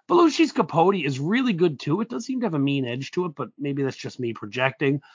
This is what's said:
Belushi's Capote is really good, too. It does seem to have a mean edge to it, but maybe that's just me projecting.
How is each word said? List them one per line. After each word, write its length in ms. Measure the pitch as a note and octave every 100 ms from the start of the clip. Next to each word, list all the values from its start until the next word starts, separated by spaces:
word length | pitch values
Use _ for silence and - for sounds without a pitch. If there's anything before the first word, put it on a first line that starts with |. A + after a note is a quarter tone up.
| -
Belushi's 420 | F4 E4+ C#4 D#4
Capote 440 | - F3+ D#3 F3 G3+
is 240 | C#3+ C3
really 340 | D3 A#3 B3+
good, 260 | F3 F3 C3
too. 220 | - E3+
It 80 | A3+
does 160 | B3+ A#3
seem 140 | C4
to 80 | A#3
have 80 | D#3
a 40 |
mean 240 | C#3 C#3
edge 280 | B2 B2 C#3
to 140 | - F3+
it, 100 | D3
but 140 | A#2+ -
maybe 240 | C#3+ C#3
that's 120 | C3+ -
just 240 | C3 -
me 140 | A#2+
projecting. 680 | A2 G#2+ A#2+ C3 - C#3 C#3+ -